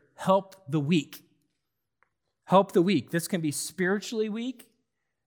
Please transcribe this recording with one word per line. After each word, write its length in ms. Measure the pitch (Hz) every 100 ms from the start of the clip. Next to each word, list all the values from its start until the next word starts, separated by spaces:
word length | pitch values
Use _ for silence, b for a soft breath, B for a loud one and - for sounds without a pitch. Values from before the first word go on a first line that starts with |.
| b -
help 400 | - 196 190 - -
the 120 | 156
weak. 440 | 139 170 135 - _ _ _ _ _ _ _ _ _ _ _ _ -
Help 260 | 185 196
the 100 | 208
weak. 280 | 175 170 -
This 180 | 165 165
can 140 | 185
be 100 | 160
spiritually 760 | 139 - - 180 208 - 226 220
weak. 380 | 214 240 254 - _ _ _ _ _